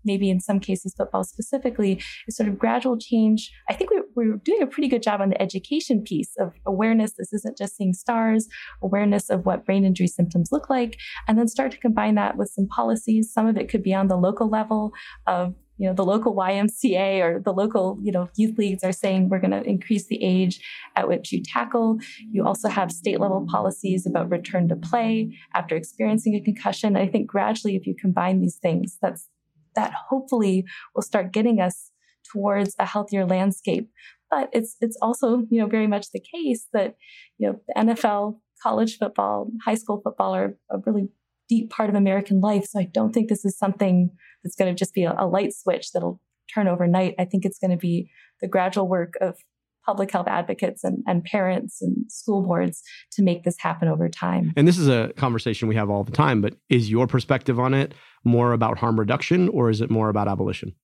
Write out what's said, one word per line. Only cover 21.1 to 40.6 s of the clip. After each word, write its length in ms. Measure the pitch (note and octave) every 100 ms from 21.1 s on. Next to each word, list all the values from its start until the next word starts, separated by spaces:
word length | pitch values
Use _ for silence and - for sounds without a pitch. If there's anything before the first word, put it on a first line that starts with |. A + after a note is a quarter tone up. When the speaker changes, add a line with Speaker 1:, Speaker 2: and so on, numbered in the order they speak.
| E3+ -
Speaker 1:
you 100 | F3+
tackle." 560 | - A#3+ A#3 A#3+ A3+ A3 - - -
You 140 | G3+
also 240 | F#3 F#3+ G#3+
have 240 | G#3 F3+
state 260 | - G#3 F#3
level 260 | G3 F#3+
policies 600 | E3+ G#3 G3 G3 F#3+ F#3
about 260 | F3+ E3+ F3
return 380 | F3 - F#3 E3+
to 80 | E3
play 600 | - A#3+ A3+ A3 A3+ - -
after 220 | - -
experiencing 580 | D#3+ D#3+ - A3 A3 A3
a 40 | G#3
concussion. 540 | G#3 G#3 G3+ F#3+ G#3+
I 120 | G3 F#3+
think 200 | G#3+ G#3
gradually, 480 | G3+ G#3 A3 G#3+
if 100 | F#3+
you 80 | F#3+
combine 460 | F#3 F#3+ F3+ F3+ F#3+
these 160 | F3+
things, 420 | - F3 E3+ F#3 -
that's, 260 | F#3+ E3+ - _ _ _ _
that 180 | - G#3+ - -
hopefully 560 | C4+ C4+ A#3+ G3+ F#3 F#3 - -
will 80 | -
start 280 | - G#3+ F#3
getting 300 | G#3+ A3+ G#3+
us 300 | F3+ - - _ _ _ -
towards 400 | G#3 G3+ G3+ G3+ -
a 60 | -
healthier 400 | G#3 G3+ G3+ F3+
landscape. 600 | F#3 G3 F#3+ - - A3+ _ - _ _
But 220 | C#4+ C4+
it's, 240 | A#3 A3+ -
it's 160 | A#3 A3
also, 400 | A3 B3+ A#3+ B3 A3+
you 80 | A#3
know, 80 | G#3+
very 180 | A3
much 240 | G#3+ G3+ G#3
the 100 | G3
case 460 | - E4+ D4+ A#3 -
that, 220 | G#3+ G3 - - - - -
you 100 | G#3
know, 120 | G3+ -
the 100 | -
N 120 | A3
F 140 | A3+
L, 380 | A3+ G3+ G#3 A3 _ _
college 340 | A3+ G#3+ A3 -
football, 540 | G#3 - G3+ G#3 G#3 A3+
high 120 | A3+
school 260 | A3 - G#3
football 300 | G#3 - G3
are 240 | F#3 G3 G3+